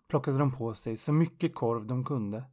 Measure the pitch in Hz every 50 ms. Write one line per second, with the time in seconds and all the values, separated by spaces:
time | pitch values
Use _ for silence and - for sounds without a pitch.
0 | _ - - 147 135 147 135 135 147 135 131 - 117 117 110 - - 117 113 -
1 | - - 151 156 165 160 - - 170 160 - - 123 117 117 117 107 110 127 127
2 | 127 - 147 123 107 101 107 113 131 -